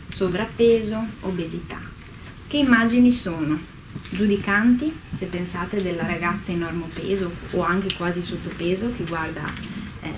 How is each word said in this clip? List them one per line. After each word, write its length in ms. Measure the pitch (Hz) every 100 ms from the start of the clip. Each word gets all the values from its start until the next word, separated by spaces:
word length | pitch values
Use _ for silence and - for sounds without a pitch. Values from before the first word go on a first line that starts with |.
| -
"Sovrappeso, 960 | - 190 175 220 - 233 226 214 214 226 -
obesità". 760 | 190 180 165 170 - - - - - - - - -
Che 100 | 294
immagini 540 | 277 233 226 240 247
sono? 480 | 247 185 165 151 156 - - - - -
Giudicanti, 840 | 185 214 202 202 202 233 247 302 320 -
se 120 | - 180
pensate 560 | 175 175 180 180 208
della 240 | 185 165 165
ragazza 460 | 165 175 175 -
in 80 | 170
normopeso 720 | 165 170 160 - 175 196 180 175 -
o 120 | -
anche 300 | 170 185 190 -
quasi 260 | 175 175
sottopeso 720 | 175 165 - - 170 190 233 233
che 80 |
guarda, 400 | 170 170 160 156 147 - - - - -
eh, 80 | 156